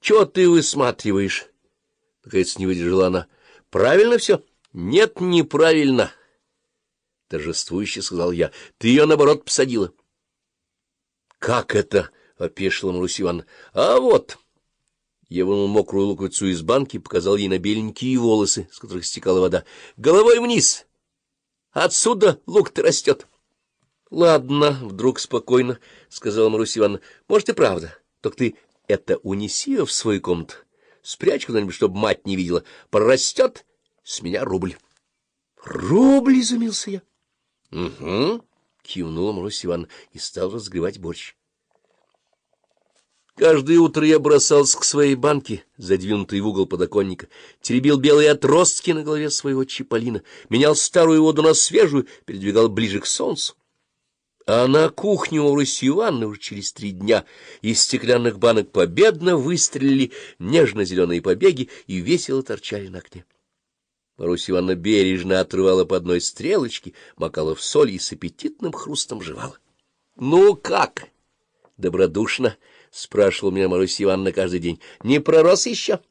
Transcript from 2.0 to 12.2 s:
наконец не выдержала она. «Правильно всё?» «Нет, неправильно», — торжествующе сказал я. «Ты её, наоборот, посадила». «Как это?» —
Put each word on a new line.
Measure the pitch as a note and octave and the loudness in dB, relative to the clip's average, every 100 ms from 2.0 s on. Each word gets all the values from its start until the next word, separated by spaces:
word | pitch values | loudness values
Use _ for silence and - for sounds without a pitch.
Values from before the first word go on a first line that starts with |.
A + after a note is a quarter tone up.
| _ _ | _ _
наконец | - F#2+ F2+ - | -6 -2 -2 -4
не | F#2+ | -4
выдержала | F2+ E2+ F#2 F#2 | -2 0 2 2
она. | F2+ E2+ _ _ _ _ | 0 -6 _ _ _ _
«Правильно | F#2+ A2+ E3+ A3+ A#3+ | 0 2 4 4 2
всё?» | - F#3+ _ _ _ | 2 0 _ _ _
«Нет, | - F2 D#3 A3 - | -10 0 2 2 0
неправильно», — | F3+ F3 D#3 D3 D#3+ D#3+ C#3+ B2+ G2 - _ _ _ _ _ _ _ _ _ _ _ | 0 0 0 2 4 4 2 2 0 -6 _ _ _ _ _ _ _ _ _ _ _
торжествующе | D#2+ D2+ D#2+ - F2 G#2 - | -8 -6 -8 -6 -6 -6 -8
сказал | E2 F2 F2 | -8 -4 -4
я. | E2+ D#2+ - - _ | -2 -4 -6 -20 _
«Ты | A2+ | 2
её, | C3 D3+ | 4 4
наоборот, | D3+ C#3+ D3+ | 4 4 2
посадила». | - - C3+ A#2+ F2+ _ _ _ _ _ _ _ _ _ _ _ _ _ _ _ | -2 -2 -2 -2 -4 _ _ _ _ _ _ _ _ _ _ _ _ _ _ _
«Как | - A#2+ - G#2+ | -4 -4 -2 -4
это?» — | G2 G2+ F2 _ | 0 -2 -2 _